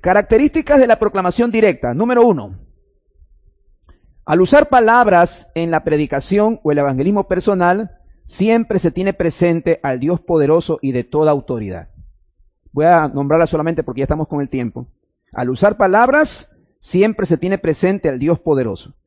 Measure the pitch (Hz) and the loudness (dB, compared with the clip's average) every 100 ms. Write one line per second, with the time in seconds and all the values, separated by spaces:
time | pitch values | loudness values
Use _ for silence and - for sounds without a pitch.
0 | 180 196 202 226 285 320 - 285 254 220 | 2 0 4 2 2 0 2 4 4 2
1 | 208 190 180 - 240 226 214 160 120 127 | 0 -2 -2 0 0 2 2 2 -4 -2
2 | 233 240 240 165 98 92 - _ _ _ | 0 4 4 2 -6 -18 -20 _ _ _
3 | _ _ _ _ _ _ _ _ _ _ | _ _ _ _ _ _ _ _ _ _
4 | _ _ - 160 185 285 294 254 220 233 | _ _ -2 0 4 4 4 2 4 4
5 | 240 175 170 - - - 170 160 160 151 | 4 4 2 -2 -12 -8 -2 -2 0 -2
6 | 147 139 - 202 214 226 156 147 143 131 | -2 -6 -2 0 0 0 -2 0 0 -2
7 | 160 208 - 180 196 196 175 190 220 - | 0 -2 -2 -4 -2 0 0 0 -4 -14
8 | _ _ - - 208 233 226 196 170 180 | _ _ -18 -4 0 0 0 -2 -2 -2
9 | 190 196 175 - 175 165 165 160 143 127 | -4 -2 -4 0 -2 0 -2 -2 -2 -4
10 | 139 170 - 165 143 160 - 160 135 123 | -4 -4 -2 0 2 2 0 -6 -4 -6
11 | 117 151 156 143 - 120 104 87 - - | -4 -2 0 0 -4 -10 -8 -12 -16 -20
12 | - _ _ _ _ _ _ 139 160 170 | -20 _ _ _ _ _ _ -2 2 2
13 | 151 139 139 160 160 160 156 160 143 123 | 2 -4 0 0 0 -2 -4 -4 -6 -6
14 | 135 151 156 147 139 131 120 127 123 _ | -4 -4 -4 -6 -6 -6 -8 -10 -18 _
15 | _ _ _ - 123 127 202 208 196 202 | _ _ _ -8 -6 0 0 2 2 2
16 | 247 285 311 - - _ _ _ - 180 | 2 2 0 -4 -14 _ _ _ -4 0
17 | 214 208 190 160 180 196 170 151 185 196 | 0 0 -2 -2 -2 -4 -4 -2 -2 -2
18 | 160 127 143 165 - 139 117 95 - _ | -4 -4 -2 -2 -2 -2 -2 -8 -14 _